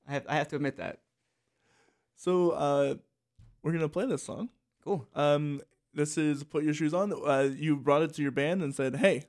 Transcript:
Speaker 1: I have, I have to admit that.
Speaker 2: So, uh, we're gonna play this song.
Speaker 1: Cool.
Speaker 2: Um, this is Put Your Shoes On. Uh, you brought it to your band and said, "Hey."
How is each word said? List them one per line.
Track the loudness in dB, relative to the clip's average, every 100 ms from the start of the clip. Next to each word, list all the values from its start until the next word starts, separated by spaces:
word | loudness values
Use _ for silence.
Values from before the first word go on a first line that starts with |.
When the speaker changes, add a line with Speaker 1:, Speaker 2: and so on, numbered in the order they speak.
| -10
Speaker 1:
I |
have, | -8 -4
I | -4
have | -4
to | -4
admit | -4 -4
that. | -8 -10 _ _ _ _ _ _ _ _ _ _ _ _
Speaker 2:
So, | 0 2 2
uh, | 2 2 2 2 -2 -10 _ _ _ -20 _
we're | -4
gonna | -2 -2
play | -2 -2
this | -2
song. | -6 -8 -10 -12 _ _
Speaker 1:
Cool. | -6 -6 -4 0
Speaker 2:
Um, | 2 2 0 -6 -10 _ _
this | -4 -2 0
is | 0 0
Put | -4 -2 -2
Your |
Shoes | 0 0
On. | 0 0
Uh, | -2 0 2 2 0
you | 0 0
brought | 4 4
it | 2 0
to |
your | -2
band | 0 0 0
and | -2 -2
said, | -2 2
"Hey." | 2 2